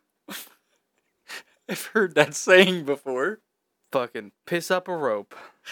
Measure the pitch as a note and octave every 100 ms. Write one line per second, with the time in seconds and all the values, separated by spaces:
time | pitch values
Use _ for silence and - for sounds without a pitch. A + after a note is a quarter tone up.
0 | _ _ - - - _ _ _ _ _
1 | _ _ - - - _ - G3 - A3
2 | F#3+ D3+ D3 D3 - F#3 F#3+ F#3 C#3 C#3
3 | C#3 B2+ D#3+ G#3+ _ _ _ _ _ C#3
4 | A#2+ A#2+ G#2 - - F3 E3 F#3 F#3 F3
5 | C3+ G#2 G#2 - - _ -